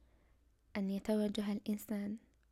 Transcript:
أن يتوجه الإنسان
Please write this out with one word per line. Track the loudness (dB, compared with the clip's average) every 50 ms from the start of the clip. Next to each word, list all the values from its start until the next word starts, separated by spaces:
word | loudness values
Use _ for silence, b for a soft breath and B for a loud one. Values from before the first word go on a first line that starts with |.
| b b b b b b b b b _ _ _ _ _ -4
أن | -2 0 0
يتوجه | 0 0 2 2 4 4 4 2 2 0 0 0
الإنسان | -2 0 0 -2 -2 -2 -2 -4 -4 -2 -2 -4 -4 -6 -10 _ _ _ _ _